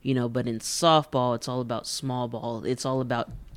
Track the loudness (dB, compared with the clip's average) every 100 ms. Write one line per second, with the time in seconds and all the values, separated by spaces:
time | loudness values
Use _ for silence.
0 | 0 0 0 0 -2 -4 -4 2 6 6
1 | 6 2 2 0 -2 -4 -2 -4 -4 -6
2 | -4 -2 -4 -4 -6 -4 -2 -2 0 0
3 | 0 -2 -2 -8 -12